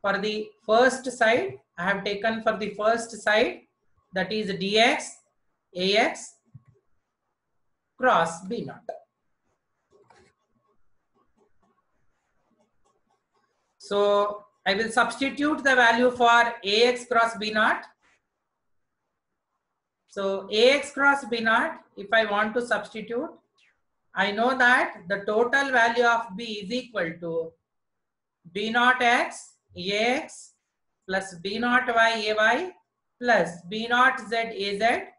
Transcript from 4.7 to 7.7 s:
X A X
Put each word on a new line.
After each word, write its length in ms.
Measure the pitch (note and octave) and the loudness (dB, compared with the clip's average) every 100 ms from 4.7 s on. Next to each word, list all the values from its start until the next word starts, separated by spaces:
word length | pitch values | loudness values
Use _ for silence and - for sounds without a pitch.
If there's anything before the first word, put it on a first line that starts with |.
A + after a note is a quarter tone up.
| G#3+ | 2
X 380 | A#3+ D4+ - - _ _ _ _ _ | 2 2 -6 -18 _ _ _ _ _
A 220 | F3+ F#3+ G#3 | -4 0 2
X 380 | C#4+ D#4+ - _ _ - _ _ _ _ _ _ _ _ _ _ _ | 2 -2 -16 _ _ -20 _ _ _ _ _ _ _ _ _ _ _